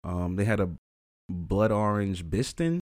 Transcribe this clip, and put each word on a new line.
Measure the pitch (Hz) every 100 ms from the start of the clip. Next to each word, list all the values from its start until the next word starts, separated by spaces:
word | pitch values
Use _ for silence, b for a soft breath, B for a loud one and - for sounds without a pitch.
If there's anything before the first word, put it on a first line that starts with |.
Um, | - 90 87 92
they | 101
had | 104
a | 92 82 _ _ _ _ -
blood | 90 85 95 110
orange | 104 104 104 101 92 82
Bishtin | 95 127 - 165 170